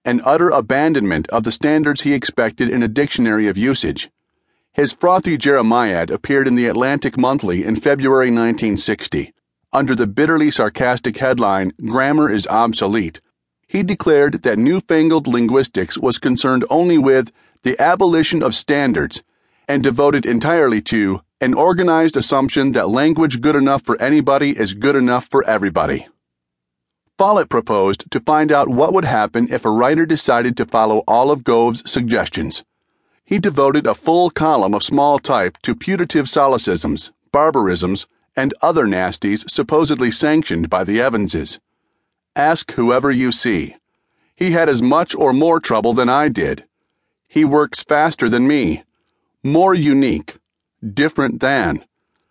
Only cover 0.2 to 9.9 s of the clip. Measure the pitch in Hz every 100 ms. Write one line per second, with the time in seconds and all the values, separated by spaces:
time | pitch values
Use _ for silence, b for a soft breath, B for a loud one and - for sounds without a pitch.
0.2 | 127 160 175 143 110 135 160 143 98 80
1.2 | 82 117 113 - 151 156 147 139 143 139
2.2 | - - 113 - 123 123 117 117 117 -
3.2 | 113 107 104 95 123 135 80 69 - _
4.2 | _ _ _ _ _ - 143 - 175 185
5.2 | 175 147 143 139 110 120 113 87 85 -
6.2 | - 139 135 123 120 110 131 139 135 127
7.2 | 127 139 98 90 95 113 151 139 135 131
8.2 | 127 117 117 110 113 98 - 104 - 76
9.2 | - _ _ _ _ 139 135